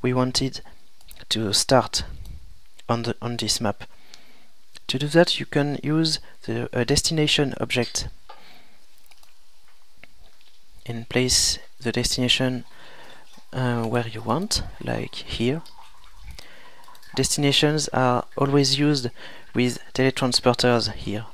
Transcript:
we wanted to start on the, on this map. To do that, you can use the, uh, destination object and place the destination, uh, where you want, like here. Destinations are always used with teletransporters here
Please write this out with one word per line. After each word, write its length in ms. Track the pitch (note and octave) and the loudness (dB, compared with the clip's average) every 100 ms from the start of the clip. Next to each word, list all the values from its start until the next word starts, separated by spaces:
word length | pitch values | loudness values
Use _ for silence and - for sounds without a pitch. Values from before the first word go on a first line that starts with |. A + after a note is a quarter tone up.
we 120 | B2+ | 2
wanted 480 | B2+ B2+ B2+ C3+ - - - - - - - - | 2 2 2 0 -4 -12 -12 -12 -12 -12 -12 -4
to 240 | A2 A2 | 0 2
start 500 | G#2+ - C3 - - - - - - - - - - - | 2 6 6 6 -2 -4 -8 -8 -10 -10 -12 -10 -10 -2
on 160 | A#2 | 0
the, 120 | A#2 - | 0 -2
on 160 | A#2+ A#2+ | -4 -4
this 240 | G#2+ - | -2 0
map. 240 | A2+ - - - - - - - - - - - - | 0 -2 -8 -12 -12 -12 -12 -12 -12 -12 -12 -10 -4
To 120 | - | -2
do 80 | D3 | 4
that, 320 | E3 F3 - | 6 6 4
you 60 | C#3 | 0
can 340 | D3 C#3+ C#3 | 0 2 0
use 380 | - D#3 D#3+ D3+ - - - | 2 2 2 0 -6 -10 -4
the, 240 | A2+ B2 B2 | -4 0 0
uh, 60 | |
destination 720 | A#2+ C#3+ - D#3+ D3+ - C#3+ - | 4 4 4 2 4 4 4 0
object 480 | - B2+ A#2 - - - - - - - - - - - - - - - - - - - - - - - - - - - - - - | 0 0 0 -2 -4 -8 -12 -12 -12 -12 -12 -12 -12 -12 -12 -12 -12 -12 -12 -12 -12 -12 -12 -12 -12 -12 -14 -14 -14 -12 -12 -12 -8
and 240 | A#2 A#2 | -8 -2
place 480 | B2 B2+ - - - - - | 2 4 4 4 0 -6 -4
the 120 | A#2+ | 0
destination, 760 | A2+ B2 - B2 - C3 B2+ - - - - - - - - - | 2 2 2 4 4 4 0 -6 -12 -12 -12 -12 -12 -12 -12 -8
uh, 320 | - B2+ A#2+ | -2 0 2
where 240 | A2+ A#2+ A#2 | 2 2 0
you 140 | G#2+ | -4
want, 420 | A2 C3 G#3 - - - | 0 0 2 -2 -2 -6
like 320 | - A2+ A2+ - | -2 -2 -2 -6
here. 460 | - - A#2 D#3 - - - - - - - - - - - - - - - - | -6 0 0 0 -4 -12 -12 -12 -12 -12 -10 -10 -12 -12 -12 -12 -12 -12 -6 0
Destinations 720 | C3+ - C#3+ C#3 D3+ D#3 C#3+ | 0 4 4 6 4 4 2
are 360 | - B2+ B2 - - | 4 4 4 0 0
always 420 | C#3 C#3+ C3+ C3+ | 4 6 4 4
used 320 | D3 C#3+ A#2+ - - - - | 4 4 0 -6 -12 -12 -4
with 260 | - B2 - - | 2 2 2 -6
teletransporters 1000 | - C3 - C3 A#2+ B2+ A#2+ B2 A#2+ A2 | 4 4 4 2 4 4 6 6 6 4
here 340 | - - G2+ A2+ | -4 -4 -4 -6